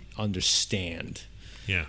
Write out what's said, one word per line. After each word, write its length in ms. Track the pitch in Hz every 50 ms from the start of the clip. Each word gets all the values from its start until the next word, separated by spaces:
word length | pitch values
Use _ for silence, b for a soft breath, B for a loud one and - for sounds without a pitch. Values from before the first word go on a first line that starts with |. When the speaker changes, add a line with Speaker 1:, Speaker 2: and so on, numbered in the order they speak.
| - - - 110
Speaker 1:
understand. 1040 | 107 104 92 92 - - - - - - 110 98 90 85 82 80 - - 90 - - - - B B B B B B
Speaker 2:
Yeah. 200 | 101 98 87 78